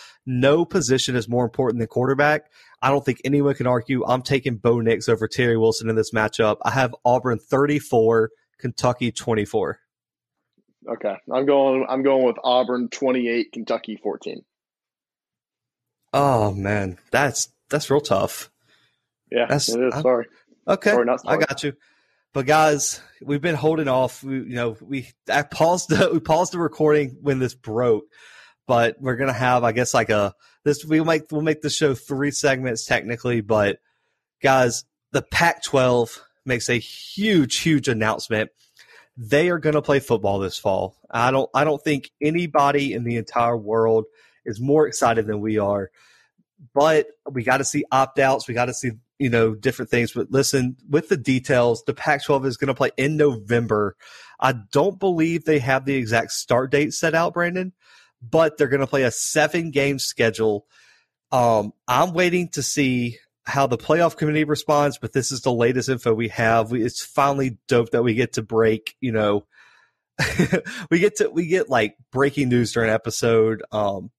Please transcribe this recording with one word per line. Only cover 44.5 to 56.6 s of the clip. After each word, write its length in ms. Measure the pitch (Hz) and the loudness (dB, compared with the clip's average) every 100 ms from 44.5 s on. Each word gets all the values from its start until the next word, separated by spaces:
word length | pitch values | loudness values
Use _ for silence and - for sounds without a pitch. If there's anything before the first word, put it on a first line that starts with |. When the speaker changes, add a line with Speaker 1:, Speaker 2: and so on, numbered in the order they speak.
| 107 | -6
Speaker 1:
more 280 | 131 151 151 | 2 2 2
excited 400 | - 120 113 107 | 2 2 2 -2
than 120 | 104 | -4
we 200 | 107 107 | -2 0
are, 320 | 101 101 95 _ _ _ _ _ _ _ 127 | 0 -2 -6 _ _ _ _ _ _ _ -4
but 320 | 139 156 156 143 - 143 | 2 4 2 0 -8 -10
we 140 | 131 | -4
gotta 200 | 113 135 | 0 0
see 220 | 131 147 - | 0 -4 0
opt-outs. 560 | 131 135 - 135 135 - | 0 2 2 2 0 -2
We 80 | 120 | -4
gotta 180 | 123 | -4
see, 180 | - 127 107 _ - | -4 -6 -8 _ -4
you 100 | 135 | 0
know, 240 | 117 113 | 2 2
different 380 | 107 131 - 117 | 2 -4 -4 -2
things. 220 | 120 117 | 0 0
But 180 | - 98 | -4 -2
listen, 460 | 131 135 135 127 127 - | 0 2 0 -2 -6 -2
with 200 | 151 160 | -2 0
the 80 | 165 | -2
details, 640 | 127 127 127 127 120 113 - | 0 -2 2 2 2 0 -4
the 80 | |
Pac-twelve 500 | - 156 139 - 139 135 | -4 -2 -2 0 -2 -2
is 100 | 117 | -4
gonna 160 | 135 | -4
play 160 | 127 135 - | -2 -2 0
in 200 | 139 156 | -2 2
November. 800 | 143 117 101 120 113 107 101 - - - - - | 2 0 -2 -2 0 0 -2 -6 -18 -20 -20 -2
I 160 | 131 123 98 | -2 -2 -2
don't 280 | 143 185 190 | 0 0 0
believe 460 | 196 170 165 170 160 | -2 0 0 0 0
they 140 | 151 | 0
have 260 | 127 135 135 | 2 0 0
the 80 | |
exact 380 | 135 110 113 - | -2 0 -2 -2
start 400 | - - 123 | -6 -2 0